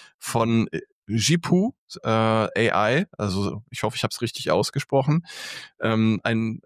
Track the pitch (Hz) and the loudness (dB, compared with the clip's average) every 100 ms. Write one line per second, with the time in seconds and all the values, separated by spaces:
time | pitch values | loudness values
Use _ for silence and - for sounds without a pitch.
0 | - _ - 120 113 113 107 - - _ | -20 _ -4 0 4 2 2 -4 -10 _
1 | - 110 113 170 - 180 220 - - - | -6 -2 2 2 4 2 2 -4 -18 -8
2 | - 113 110 110 107 - 110 90 107 135 | 0 2 4 2 2 2 2 2 2 2
3 | 202 - 104 95 101 107 - - 110 - | -2 -4 -4 -2 -2 -6 -12 -6 -4 -2
4 | 107 - 117 - - 82 104 143 - 139 | -6 -4 -6 -6 0 0 0 -4 -2 0
5 | 131 156 170 - - - - - 107 110 | 2 0 -2 -14 -14 -14 -16 -6 -2 2
6 | 110 110 - 113 113 110 | 2 2 0 -2 -2 -6